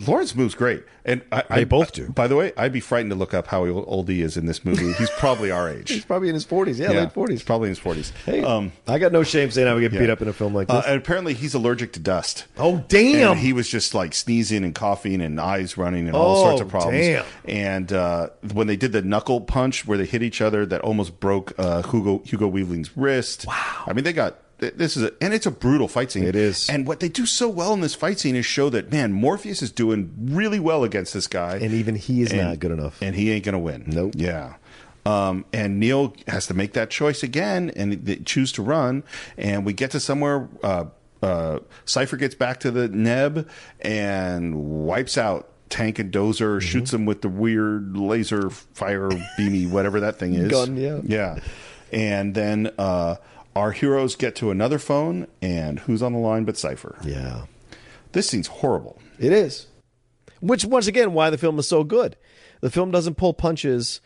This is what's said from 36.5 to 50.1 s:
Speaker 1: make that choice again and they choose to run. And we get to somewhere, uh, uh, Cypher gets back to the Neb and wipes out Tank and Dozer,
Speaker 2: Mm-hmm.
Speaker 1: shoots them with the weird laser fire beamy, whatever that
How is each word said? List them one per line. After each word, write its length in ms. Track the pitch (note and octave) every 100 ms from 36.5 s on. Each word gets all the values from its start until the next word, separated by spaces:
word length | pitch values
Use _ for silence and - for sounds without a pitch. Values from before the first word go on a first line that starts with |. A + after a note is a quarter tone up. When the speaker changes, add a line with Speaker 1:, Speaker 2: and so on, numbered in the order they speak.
Speaker 1:
make 180 | F#2 G#2
that 140 | B2+ A2+
choice 340 | - D3+ C#3+
again 480 | C3+ C#3 G3+ F#3 F3
and 180 | - G2+ G2+ -
they 100 | G2
choose 360 | - - C3
to 100 | -
run. 400 | G#2 D#3+ B2+ C3 - - - -
And 300 | G#2 G2+ G2+
we 60 |
get 180 | F#2+ C3
to 100 | C#3+
somewhere, 480 | - C#3+ C#3+ C#3+ B2 -
uh, 220 | G#2 F#2 E2 - _ _
uh, 380 | G2 F2 E2 D2+ - -
Cypher 320 | - - C3+ C3+
gets 200 | C3+ -
back 240 | B2 B2+
to 100 | C3+
the 160 | B2 A#2+
Neb 600 | G2 A2+ B2 C#3+ D3+ D#3 - - -
and 720 | - G#2+ G2+ G2 F#2 F2 F2 D#2 D2 D#2 D#2
wipes 320 | F#2+ B2+ -
out 300 | A2+ F#2 - _ -
Tank 300 | - A2 G#2+
and 140 | G2
Dozer, 460 | G2 G#2 G#2+ A2 G2+
Speaker 2:
Mm-hmm. 0 |
Speaker 1:
shoots 300 | F2+ F2 B2+
them 120 | B2 G#2+
with 160 | G2+
the 60 | G#2+
weird 680 | F#2 A2+ A2 G#2+ G#2+ G2+ F#2+
laser 540 | G2 A2+ G#2 G#2 F#2+
fire 600 | - - - G2 G2 F#2+ F#2 F2 -
beamy, 300 | G2+ G2 F2+
whatever 340 | F#2+ G2 G2+
that 180 | G#2